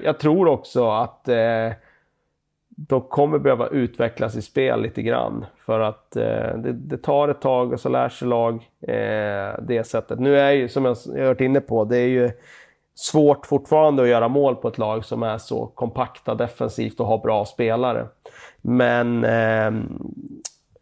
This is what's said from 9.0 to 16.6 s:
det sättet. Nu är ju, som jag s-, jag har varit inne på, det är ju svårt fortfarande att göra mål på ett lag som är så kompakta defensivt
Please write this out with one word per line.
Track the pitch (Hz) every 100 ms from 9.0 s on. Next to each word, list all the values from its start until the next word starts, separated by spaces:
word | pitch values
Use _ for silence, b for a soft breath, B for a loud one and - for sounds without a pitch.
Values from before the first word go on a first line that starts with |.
| 107 107 104 101 98 110 113
det | 117 110
sättet. | 113 - 120
Nu | 135 143
är | 139
ju, | 139 120
som | 143 127
jag |
s-, | 120 127
jag | 135
har | 131
varit | 127
inne | 131 135
på, | - 113 107
det | 123
är | 123
ju | 127 120 b b b b b b -
svårt | - 156 147 143 -
fortfarande | 143 - 156 156 139
att | 123
göra | 117 117
mål | 143 139 123
på | 117
ett | -
lag | 110 110 110
som | 117
är | 113 113
så | - 117 117
kompakta | - 117 131 123 - - 117
defensivt | 120 -